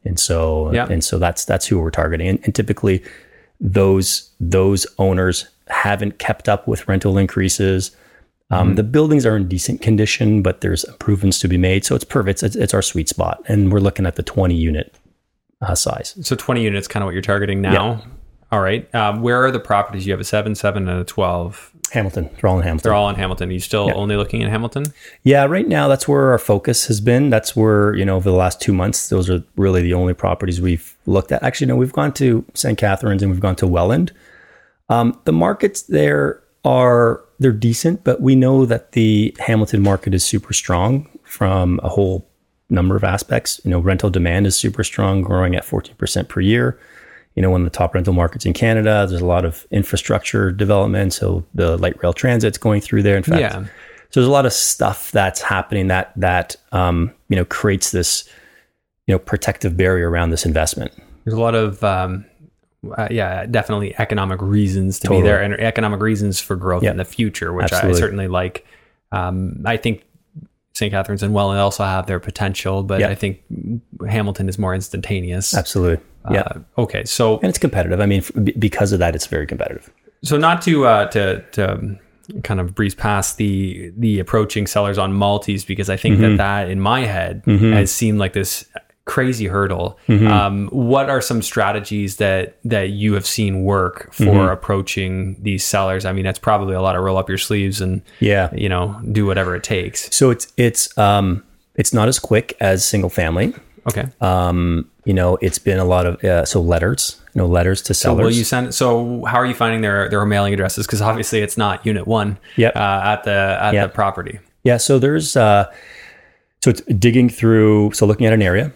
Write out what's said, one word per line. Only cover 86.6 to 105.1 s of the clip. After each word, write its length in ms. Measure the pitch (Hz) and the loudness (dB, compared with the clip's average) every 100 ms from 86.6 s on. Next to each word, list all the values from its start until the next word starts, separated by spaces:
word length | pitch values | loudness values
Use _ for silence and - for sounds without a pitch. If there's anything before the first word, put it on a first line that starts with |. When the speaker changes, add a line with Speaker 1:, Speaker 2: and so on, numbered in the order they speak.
| 92 | -4
Speaker 2:
that 40 | |
in 100 | 95 | -2
my 220 | 98 127 | 0 0
head 420 | 117 92 90 98 - | -2 -4 -6 -4 2
Speaker 1:
Mm-hmm. 260 | 101 110 | 4 4
Speaker 2:
has 160 | 107 101 | 4 2
seemed 280 | - 113 107 | 0 0 0
like 140 | 95 | -2
this 320 | 98 92 - - - _ _ - | -2 -4 -8 -12 -20 _ _ -6
crazy 420 | - 131 120 98 | -2 -2 -2 -2
hurdle. 500 | 101 98 90 92 - - | 0 -2 -2 -6 -6 2
Speaker 1:
Mm-hmm. 200 | 104 107 | 4 6
Speaker 2:
Um, 400 | 107 101 101 101 | 4 2 -2 -4
what 420 | 135 120 135 139 | -2 2 2 2
are 120 | 135 | -2
some 200 | - 117 | -2 -4
strategies 760 | - - 101 104 98 107 98 - | -2 -2 0 -2 -4 -4 -4 -2
that, 400 | 104 95 - _ 117 | 0 0 -4 _ -4
that 240 | 110 95 | -2 -2
you 220 | 101 107 | -2 0
have 120 | 101 90 | 0 -2
seen 380 | - 104 95 | -2 -2 0
work 460 | 95 98 90 - - | 0 0 0 -4 -18
for 120 | - 101 | 0 4
Speaker 1:
Mm-hmm. 240 | 101 92 | 6 4
Speaker 2:
approaching 840 | 92 - 98 95 - 95 95 95 95 | 0 -4 -4 -4 -4 -4 -4 -6 -6
these 220 | 104 95 - | -4 -4 -2
sellers? 400 | 101 95 95 95 | 0 0 -2 -2
I 60 | |
mean, 160 | 95 95 | -2 -4
it's 100 | 92 | -2
probably 380 | - 107 98 92 | 0 0 0 0
a 60 | |
lot 140 | 95 90 | 0 0
of 60 | |
roll 140 | 95 95 | 0 0
up 100 | 95 | -2
your 100 | 95 | -6
sleeves 420 | - 107 98 98 | -2 -2 -2 -2
and, 200 | 92 92 - - | -4 -4 -8 -2
Speaker 1:
Yeah. 300 | 104 101 90 | 2 2 0
Speaker 2:
you 160 | 80 101 | -2 -2
know, 300 | 90 92 101 107 | -2 -4 -6 -4
do 140 | 107 101 | 0 0
whatever 300 | 95 90 90 | 0 -2 -4
it 80 | |
takes. 500 | - 98 90 - - - | -4 -4 -4 -8 -6 2
Speaker 1:
So 140 | 135 | 2
it's, 220 | 120 - - | 2 -4 0
it's, 380 | 120 - - - | 0 0 -4 0
um, 440 | 104 101 98 92 _ _ _ - | 2 2 0 -2 _ _ _ -4
it's 160 | 107 | 0
not 140 | 117 110 | 2 0
as 100 | 131 | 0
quick 360 | - 139 - - | 0 0 0 -2
as 260 | 101 95 - | 0 2 0
single 240 | 104 92 | -2 -2
family. 440 | - 82 85 147 - _ - 123 | -2 -2 0 -2 -4 _ -10 -6
Speaker 2:
Okay. 180 | - 131 _ | -6 -8 _
Speaker 1:
Um, 640 | 98 92 87 87 87 85 - _ | 0 2 2 0 0 -2 -4 _
you 80 | - | -2